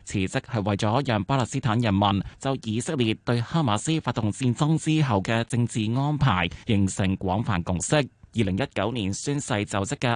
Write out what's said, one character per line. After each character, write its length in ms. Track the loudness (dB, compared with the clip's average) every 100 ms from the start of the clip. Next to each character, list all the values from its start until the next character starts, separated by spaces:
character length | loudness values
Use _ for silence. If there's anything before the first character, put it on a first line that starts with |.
辭 160 | -6 -4
職 200 | -2 -4
係 260 | -4 -2 0
為 100 | 0
咗 240 | 2 0 2
讓 160 | 0
巴 120 | 0 0
勒 80 |
斯 160 | 0 -2
坦 180 | 0 2
人 140 | 2
民 300 | 4 4 2 -2 -6
就 180 | -4 -4
以 160 | -2 -4
色 160 | -2
列 180 | 0 0 0
對 160 | 0 -2
哈 240 | 0 0
馬 120 | 2 0
斯 240 | 0 -2
發 120 | -2
動 180 | -2 -2
戰 240 | 0 0
爭 240 | 2 2 2
之 240 | 2 2
後 180 | 2 2
嘅 220 | 2 0
政 220 | 0 0 0
治 260 | 0 -2 0
安 200 | 0 2
排 320 | 2 2 0 -2 -2
形 180 | 2 2
成 300 | 0 -2 0
廣 260 | -2 -2
泛 180 | 0 -2
共 160 | -2 -4
識。 140 | 0 0
二 480 | 0 _ -8 -2
零 120 | 0 0
一 60 | -2
九 200 | -2 -2
年 200 | 0 -2
宣 280 | -2 -4 -4
誓 240 | -2 -2
就 160 | -2 -2
職 160 | -2 -2
嘅 140 | 0